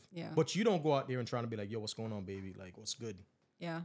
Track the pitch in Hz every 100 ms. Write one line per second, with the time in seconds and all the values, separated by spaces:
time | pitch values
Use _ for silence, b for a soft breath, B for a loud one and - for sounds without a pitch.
0 | - 175 165 160 160 165 220 185 151 139
1 | 131 127 117 123 117 113 101 110 107 -
2 | 113 107 92 98 95 92 95 90 107 -
3 | 117 95 92 _ _ _ 170 165